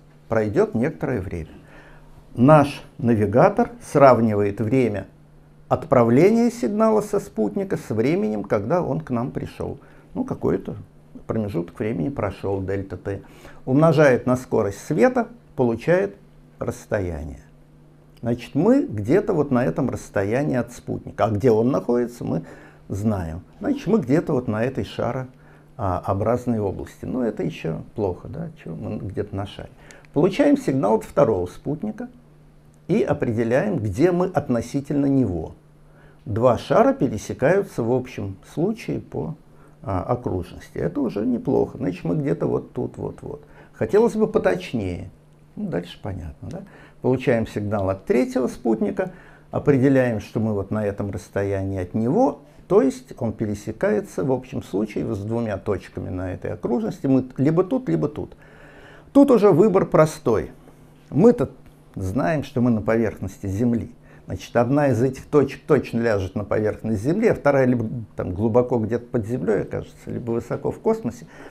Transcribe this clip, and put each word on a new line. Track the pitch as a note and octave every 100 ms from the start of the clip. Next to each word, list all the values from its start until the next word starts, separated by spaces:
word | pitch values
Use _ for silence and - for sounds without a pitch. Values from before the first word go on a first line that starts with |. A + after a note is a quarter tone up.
| - - -
пройдёт | A2 A2 C3 A3
некоторое | A3 C#3 D#3 C#3+ A#2+
время. | F2+ E2+ D#2 - - - - - - - - -
Наш | B2+ D#3 C3+ - - -
навигатор | A#2 G#2+ G#2 A#2 F#3+ G3+ A#3 - -
сравнивает | D3 C#3 A#2+ A2+ G#2 G2+ G2+
время | G#2+ C3 A#2 G2+ F#2+ - - - - - -
отправления | B2+ - B2 A#2 A#2+ F#3+ A3+ A#3+
сигнала | - A#3+ G#3 A3 G#3+
со | G#3 G3+
спутника | - - G#3 G3+ F#3+ E3
с | -
временем, | A2 B2 F3+ G#3+ -
когда | - A2+ G#2+ F3
он | C3 D#3
к | -
нам | A#2+ C#3
пришёл. | - - - - - - - -
Ну, | -
какой-то | C4+ - A#2+ F3+ - G#2+ - - - - -
промежуток | A2+ G#2 G2 - -
времени | G#2+ - D3+
прошёл, | - G2+ - G2 G2
дельта | F#2+ G2 F#2+ F#2+
Т. | G2 G2 - - - -
Умножает | - C3 D#3+ D#3 D3 A#2 B2
на | B2+
скорость | - A2+ G2+ -
света, | - D#3+ B3+ B3+ A3+ - - -
получает | A#2+ A2+ - F3+ G3 - - - - -
расстояние. | - - - G#2+ F2+ D#2 D2 - - - - - - - - -
Значит, | A#2 A#2+ -
мы | C3+ G3 C#4 C#4+
где-то | G#2 G2+ F#3 G#3+
вот | E3+ C#3+
на | B2
этом | C#3+ E3 B2
расстоянии | G#2 - G#2 G2+ A#2+ D3+ B2+
от | A#2
спутника. | - - G#2 - -
А | G#2
где | G2+ B2+
он | A2 A#2+
находится, | D3 - A#2+ A#2 -
мы | - E3 - - - - -
знаем. | F#2+ G#2+ G2+ D#2+ E2 - -
Значит, | G#3 - -
мы | A3
где-то | A#2 D3+ -
вот | C3 B2
на | G#2+
этой | B2 C3
шаро-, | G2+ - A2+ B2 B2+ - - - - -
а, | G2 F2 -
образной | G2 G#2 A#2+ B2 A2+
области. | G2 - - -
Но | - B3+
это | A#3+ -
ещё | D#3+ D#3 D#3+ D#3 -
плохо, | - G2 F2+ -
да, | - - -
чё | - E2
мы | G#2 G#2+
где-то | G2+ G#2+ G2+
на | G2 G2+
шаре. | - - - - - -
Получаем | C#3 F3+ F#3+ C#4+ C#4+
сигнал | - C3+ F#3 A3
от |
второго | - - G#2+ F#2+ F2+
спутника | - C#3 D#3 - - B3 - - - - - - - -
и | G3+
определяем, | - D#2+ B2+ A2 A2+ B2+ G#3 E3
где | G#2 F#2 F3
мы | F3 F3+
относительно | - - A#2 - C#3+ C3+ D3 C#3
него. | C3+ A2+ E2+ D#2+ - - - - - - -
Два | - G#2 B2+ A#2+
шара | - E3+ C4+
пересекаются | C4+ B2 G#2+ - G2+ C3+ F#3+ G3 -
в | A2+
общем | B2+ B2+ - G2+ G2 -
случае | - F#3 A3 - C3+
по, | - B2+ D#3 D#3 - - - -
а, | - F#2
окружности. | - B2 G#2 F#2+ F2 E2+ - -
Это | - D4
уже | B3 G3+ B3+
неплохо. | A#3 - A#2 - A2+
Значит, | F3 F3+
мы | E3
где-то | D#3+ C#3+ C#3+ B2+
вот | B2 -
тут, | B2 A#2+ -
вот, | - -
вот. | - - - - -
Хотелось | - A2+ G3+ A3+
бы | G#3+ G#3+
поточнее. | G#3+ F#3 F3+ - A#2+ F#2 F2 G2 - - - - G#3
Ну, | G3+
дальше | E3 F3 -
понятно, | G#2 F#2+ D#2+ - G2
да? | E3+ G3+ - - -
Получаем | B2 B2+ C3+ A#2 A2
сигнал | A2 G#2 G#2 F#2+
от | F#2+
третьего | - A#3 B3+ B3+ A#3
спутника, | - A#3 A3 G#3 G3 F3+ - - - -
определяем, | - D3+ C3+ C#3 C3 B2 G#2+
что | - A#2+
мы | A2
вот | G2+ F#2+
на | G#2+ G#2
этом | G2+ G#2
расстоянии | F#2+ - G2 G2+ G2 G2 F#2+
от | F2+
него, | A2 A2+ F#3+ C#4 - - - -
то | F#3+
есть | C4+ - - -
он | A2+
пересекается | - A2 G2+ - - F#3 G#3 G3 -
в | D#3
общем | B2+ B2+ B2
случае | - F#3+ G#3+ F#3 B2+
с | G#2
двумя | G#2 A#2 A2+ G2
точками | - F#2 - - F#2+
на | F#2 F#2
этой | F#2 G2
окружности. | G2 G3 A#3+ G#3+ - C#3
Мы | C3 B2+ -
либо | C3+ E3
тут, | F#3 C4 B3+
либо | D#3+ D3+
тут. | - - - - - - - - - -
Тут | C#4 C#4+
уже | A#3 G3+
выбор | D#3 G#3+ F3+
простой. | - F3 D#3 - B2+ G#2 C#2 - - - - - -
Мы-то | C3 A3+ A#3+ C3+ - - - - -
знаем, | F#2+ A#2+ E3+ D#3
что | - B2
мы | B2
на | A2+
поверхности | G#2+ A2+ A2 - F#2+ - G2
Земли. | G2 A#2+ A#2 - - - - -
Значит, | G2 -
одна | A#2 A#2+ D3 C#3+
из | A2
этих | C3+ C#3 -
точек | D3 C3+ - -
точно | C#3 - A2+
ляжет | A#2 G2+ F#2+ -
на |
поверхность | G2+ G#2+ G#2+ - A2 G#2+
Земли, | B2 G3 A3
а |
вторая | - C#3+ C#3 B2+
либо | B2 A2 B2 G#2+
там | - G2
глубоко | F2+ A2+ A#2+ - A#2+
где-то | G#2+ A#2 A#2
под | A#2+ G#2
землёй | C3 F#3 G3+
окажется, | - G2+ - - -
либо | A2 A#2
высоко | A#2 - - B2+
в | -
космосе. | G#3+ A3 A#2+ - - - -